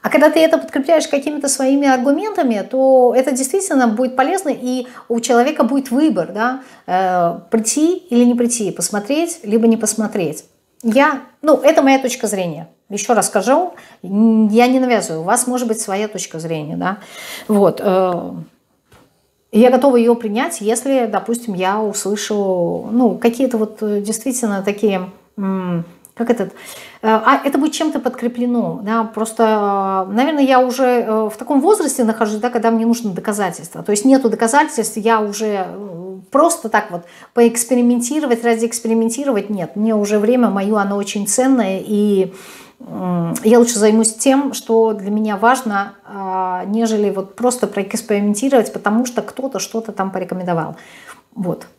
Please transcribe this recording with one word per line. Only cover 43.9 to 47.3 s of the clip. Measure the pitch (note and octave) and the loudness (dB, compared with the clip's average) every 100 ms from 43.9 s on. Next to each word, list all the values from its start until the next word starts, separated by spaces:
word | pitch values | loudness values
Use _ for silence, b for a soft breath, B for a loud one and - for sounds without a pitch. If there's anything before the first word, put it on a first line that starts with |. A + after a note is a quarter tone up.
| A3 A3 | 4 0
тем, | - C#4 C4+ C#4 | 0 2 2 0
что | - - A3+ A3+ | -6 0 2 2
для | G#3 G3 | 0 -4
меня | G#3+ G#3+ G3+ | -2 -2 0
важно, | A3+ C4 A#3+ G3+ G3+ - - | 2 2 0 -4 -4 -10 -18
а, | G3+ F#3+ F#3 F#3 F3+ F#3+ | -10 -6 -2 -2 -4 -4
нежели | G#3+ A3+ A3 G3+ | 0 0 2 0
вот | G3 F#3+ | -2 -8